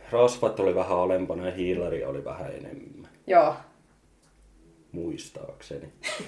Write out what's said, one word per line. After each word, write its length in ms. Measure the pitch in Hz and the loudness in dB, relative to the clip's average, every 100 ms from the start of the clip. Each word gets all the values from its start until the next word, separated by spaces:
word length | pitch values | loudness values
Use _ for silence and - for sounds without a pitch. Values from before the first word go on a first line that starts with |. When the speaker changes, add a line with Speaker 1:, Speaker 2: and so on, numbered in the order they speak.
| - | 0
Speaker 1:
rasvat 500 | 120 120 - 110 - | 4 4 4 0 2
oli 140 | 95 | 2
vähän 240 | 90 92 90 | 2 2 2
alempana 480 | 90 92 92 87 90 | 2 2 0 -4 -4
ja 60 | |
hiilari 520 | 90 90 87 87 - | -2 -2 0 -2 -2
oli 200 | 64 69 | -4 -6
vähän 260 | 69 - - | -8 -10 -10
enemmän. 560 | - - - - - - - - | -12 -14 -16 -18 -20 -20 -12 4
Speaker 2:
Joo. 280 | 180 151 - - _ _ _ _ _ _ _ - - - _ _ | 6 6 2 -10 _ _ _ _ _ _ _ -20 -20 -20 _ _
Speaker 1:
Muistaakseni. 960 | 87 82 71 - - - - - 71 - - - - | -10 -8 -8 -12 -14 -14 -16 -14 -14 -14 -12 -10 -8